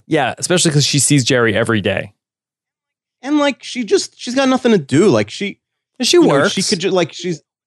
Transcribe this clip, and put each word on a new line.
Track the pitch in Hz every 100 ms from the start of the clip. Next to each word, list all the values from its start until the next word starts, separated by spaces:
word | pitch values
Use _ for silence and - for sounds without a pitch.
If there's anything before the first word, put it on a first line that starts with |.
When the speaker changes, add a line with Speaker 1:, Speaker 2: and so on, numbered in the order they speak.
| -
Speaker 1:
Yeah, | 156 123 -
especially | - 175 165
'cause | 147 135
she | 143
sees | - 147
Jerry | 117 127 117
every | 101 113 110
day. | 98 90 101 _ _ _ _ _ _ _ _ _ _ _
Speaker 2:
And, | 247 294
like, | 285 -
she | - 247
just, | 226 381 - _
she's | -
got | 247 269
nothing | 262 247
to | 214
do. | 139 131 202
Like, | 117 104
she, | - 101 - _ _ _ -
Speaker 1:
She | 254 349
Speaker 2:
you |
know, | 285
Speaker 1:
works. | 143 175
Speaker 2:
she | -
could | 190 190
ju-, | 185
like, | 180 170
she's, | - 180 160 _ _